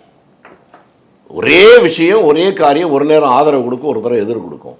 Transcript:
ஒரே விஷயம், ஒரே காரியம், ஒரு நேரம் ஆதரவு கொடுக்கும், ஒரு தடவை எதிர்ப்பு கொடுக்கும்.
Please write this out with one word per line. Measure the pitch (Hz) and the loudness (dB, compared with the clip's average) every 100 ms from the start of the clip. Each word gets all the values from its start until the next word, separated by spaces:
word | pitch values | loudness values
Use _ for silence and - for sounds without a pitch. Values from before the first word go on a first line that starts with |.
| _ _ _ _ - _ _ _ _ _ _ _ _ | _ _ _ _ -20 _ _ _ _ _ _ _ _
ஒரே | 80 113 165 214 240 | -8 0 4 6 6
விஷயம், | 180 165 165 214 | 4 0 -2 0
ஒரே | 160 151 190 | 0 0 -2
காரியம், | 190 180 180 180 | 0 0 0 -2
ஒரு | 139 | -2
நேரம் | 147 156 143 | 2 2 2
ஆதரவு | 127 151 139 | 0 0 -2
கொடுக்கும், | 120 123 143 | -4 -8 -8
ஒரு | 113 | -6
தடவை | 117 117 | -4 -4
எதிர்ப்பு | 104 113 | -4 -8
கொடுக்கும். | 92 73 - - | -12 -18 -20 -20